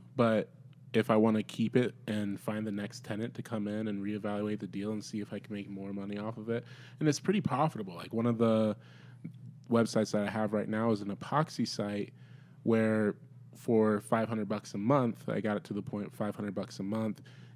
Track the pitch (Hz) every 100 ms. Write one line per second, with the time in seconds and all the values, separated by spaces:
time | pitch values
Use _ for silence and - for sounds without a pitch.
0 | - - 117 110 - - - - - 113
1 | 107 110 110 110 - - 113 127 123 -
2 | - 107 101 98 - 107 107 101 104 -
3 | - 104 117 - - 113 104 107 110 101
4 | 101 104 104 104 107 104 98 98 104 107
5 | 101 107 101 104 - 104 98 98 98 101
6 | 98 101 107 110 107 117 - - - -
7 | 156 143 - 202 - 135 156 110 95 85
8 | - 113 120 113 113 110 107 107 - -
9 | - - - - - - - 117 113 113
10 | 107 104 101 110 107 107 101 107 117 107
11 | 101 95 - 143 160 - 117 - 104 104
12 | - - - - - - 113 110 110 110
13 | 104 - - - - - - 110 107 104
14 | - 113 110 113 101 107 - 107 107 143
15 | 120 - - 104 107 104 - 101 92 104
16 | 101 - 104 101 104 95 95 - 98 110
17 | 110 104 - - -